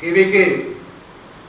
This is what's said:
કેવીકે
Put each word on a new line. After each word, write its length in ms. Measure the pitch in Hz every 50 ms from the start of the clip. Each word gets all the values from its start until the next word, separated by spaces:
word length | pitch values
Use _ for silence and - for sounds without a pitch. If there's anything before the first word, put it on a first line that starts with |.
કેવીકે 460 | 160 170 170 190 190 190 196 196 180 - - 131 - - - - - - - - - - - - - - - - -